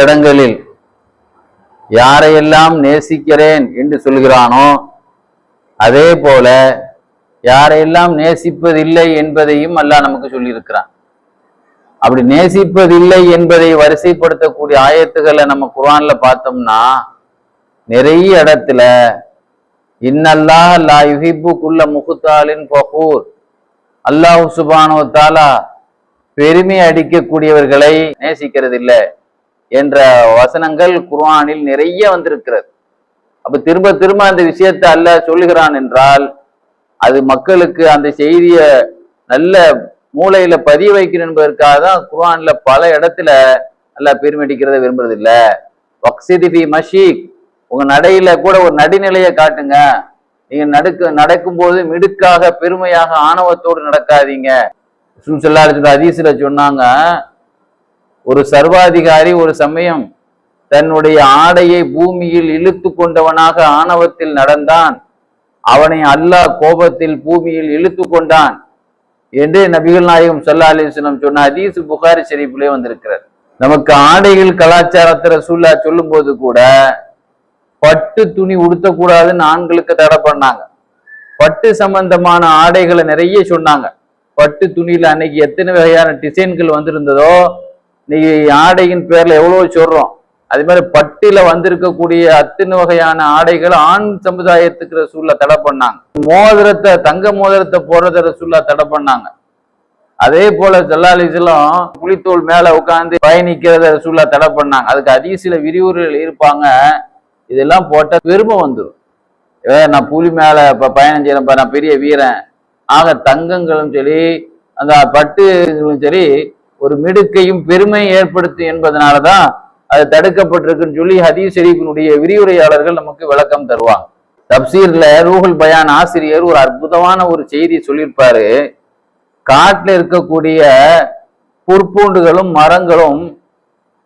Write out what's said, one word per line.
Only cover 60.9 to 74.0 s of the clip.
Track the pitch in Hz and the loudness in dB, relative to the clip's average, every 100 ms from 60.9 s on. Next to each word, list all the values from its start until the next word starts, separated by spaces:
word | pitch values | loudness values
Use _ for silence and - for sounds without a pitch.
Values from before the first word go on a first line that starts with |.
| 156 156 156 | 0 2 4
ஆடையை | 139 139 165 180 175 175 | 4 4 2 2 0 0
பூமியில் | 151 147 175 180 175 170 165 | -2 -2 -4 -4 -4 -2 -2
இழுத்து | 156 185 185 180 | -2 -2 -2 -6
கொண்டவனாக | 170 170 165 160 160 160 165 | -4 -2 0 0 2 0 2
ஆணவத்தில் | 156 147 170 175 170 - 160 | 2 2 0 0 -2 -4 -6
நடந்தான். | 147 139 147 147 160 160 123 _ _ _ _ _ _ | -2 -2 -2 0 0 0 -4 _ _ _ _ _ _
அவனை | 110 131 156 160 | -2 0 2 0
அல்லாஹ் | 151 143 170 180 165 139 | 0 0 2 2 0 0
கோபத்தில் | 151 165 175 165 160 147 | 0 2 0 -2 -6 -6
பூமியில் | 143 170 165 165 156 151 | -4 -4 -4 -6 -6 -4
இழுத்து | 180 180 175 | -4 -4 -4
கொண்டான் | 170 160 160 143 - _ _ _ _ _ _ _ | -2 0 0 0 -4 _ _ _ _ _ _ _
என்று | 131 147 185 190 | -4 -2 0 0
நபிகள் | 170 160 180 | 0 0 2
நாயகம் | 175 165 170 156 | 2 2 2 0
ஸல்லல்லாஹு | 156 156 160 | -2 0 2
அலைஹி | 156 151 | 0 -2
வஸல்லம் | 147 143 139 | -6 -8 -4
சொன்ன | 143 143 143 | -4 0 -2
ஹதீஸ் | 147 196 180 151 | -2 -6 -8 -10
புகாரி | 151 165 170 - | -2 0 0 -2
ஷெரீஃபிலே | 147 143 131 143 | -8 -10 -6 -6
வந்திருக்கிறது. | 135 120 110 110 95 - _ _ - | -4 -8 -12 -12 -12 -14 _ _ -6
நமக்கு | 131 147 147 | -2 0 2
ஆடைகள் | 143 | 2